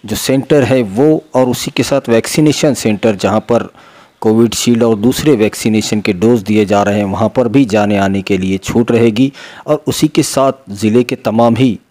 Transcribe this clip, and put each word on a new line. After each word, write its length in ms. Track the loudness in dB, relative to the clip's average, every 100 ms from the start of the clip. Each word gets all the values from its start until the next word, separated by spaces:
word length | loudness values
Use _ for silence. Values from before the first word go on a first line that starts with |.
जो 120 | -10 -8
सेंटर 480 | -2 -2 2 0
है 180 | 2 0
वो, 420 | 0 0 2 2 0
और 160 | 0 0
उसी 220 | -2 -6
के 120 | -4
साथ 260 | -2 -2 0
वैक्सीनेशन 640 | 0 0 0 2 2 0 0
सेंटर 400 | -2 0 -2 0
जहां 240 | -2 -2
पर 280 | 0 -2 -2 -16 -20 -20 -20 _
कोविशील्ड 640 | 0 2 2 0 -2 2
और 120 | 2 2
दूसरे 360 | 0 0 0
वैक्सीनेशन 680 | 2 0 -2 -2 -2 -2 -4
के 120 | -2
डोज 280 | 0 2 0
दिए 200 | 0 0 2
जा 160 | 0
रहे 140 | 0 -2
हैं, 80 | -2
वहां 220 | -2 -2
पर 180 | 0 0
भी 160 | 0 2
जाने 320 | 0 0 0
आने 240 | 0 -2
के 160 | -2 -2
लिए 200 | -2 -4
छूट 340 | -2 -2 0
रहेगी। 400 | 2 2 2 -2 -4 -20 -16 -4
और 160 | -4 -4
उसी 200 | -2 -2
के 160 | 0
साथ 480 | -2 0 0 -2 -14
ज़िले 320 | -4 0 2
के 120 | 0 -4
तमाम 400 | -2 2 2 2
ही 220 | 0 -2 _